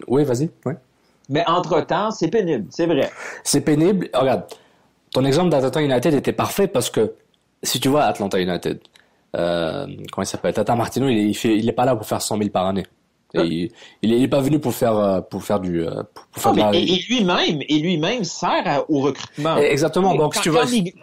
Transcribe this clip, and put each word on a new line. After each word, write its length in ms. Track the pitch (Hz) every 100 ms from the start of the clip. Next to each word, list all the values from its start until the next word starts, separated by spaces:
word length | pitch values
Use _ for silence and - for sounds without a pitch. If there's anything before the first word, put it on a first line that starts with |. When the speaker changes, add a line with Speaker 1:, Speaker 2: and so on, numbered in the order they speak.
| -
Speaker 1:
oui, 160 | 135 143
vas-y, 240 | 120 160 - 123
ouais. 100 | 165 _ _ _ _ -
Speaker 2:
Mais 180 | 139 170
entre-temps, 640 | 175 - 165 143 160 214
c'est 160 | 214 160
pénible, 360 | 220 185 135 95
c'est 160 | - 170
vrai. 240 | 151 123 - - -
Speaker 1:
C'est 180 | - 143
pénible. 480 | 139 147 165 202 -
Regarde, 300 | 123 135 110 - - _ _ _ _ _
ton 100 | -
exemple 260 | 135 135 180
d'Atlanta 320 | 147 131 139
United 320 | 147 127 165
était 200 | 143 -
parfait 340 | 107 110 - 196
parce 220 | 131 120
que 240 | - 107 - _ _ _ _
si 160 | - 135
tu 80 | 131
vois 160 | 143
Atlanta 360 | 120 104 101 98
United, 420 | 92 87 - - - _ _ _ _ -
euh, 500 | 87 87 80 92 92 95 98
comment 120 | -
il 20 | 98
s'appelle ? 280 | - -
Tata 220 | 113 104 117
Martino, 320 | 104 - 135
il 100 | 113
est, 60 | 104
il 40 | 104
fait, 220 | 117 107
il 100 | 117
est 40 |
pas 120 | 117 127
là 100 | 120
pour 100 | 107
faire 160 | 110
cent 140 | - 107
mille 140 | 104
par 140 | 101 92
année. 160 | 95 90 _ _ _ _
Et 60 | -
Speaker 2:
Ah. 40 |
Speaker 1:
il, 280 | 85 82 85 - - -
il 120 | 107
est, 40 | 117
il 60 |
est 40 | 135
pas 100 | 143
venu 180 | 135 151
pour 140 | 127
faire, 220 | 113 123 107
euh, 220 | 101 92
pour 220 | 85 101
faire 160 | - 104
du, 220 | 92 87 82
euh, 160 | 104 107
pour, 120 | - -
pour 100 | -
faire 100 | -
Speaker 2:
Non, 40 | -
Speaker 1:
de 40 |
la 100 | 104
Speaker 2:
mais 100 | 104
et, 100 | -
et 100 | 180 175
lui-même, 520 | 254 185 190 359 156 -
et 120 | 151
lui-même 440 | 160 170 160 247
sert 400 | 170 - 180 311 190
à, 240 | 143 -
au 100 | 147
recrutement. 560 | 139 135 - - 156 151
Speaker 1:
Et 80 | 143
exactement, 480 | 151 160 185 190
Speaker 2:
Et 40 | 156
Speaker 1:
donc, 160 | 151
si 60 | -
Speaker 2:
quand, 40 |
Speaker 1:
tu 60 | 185
veux 100 | 240
Speaker 2:
quand, 320 | 247 247 180 -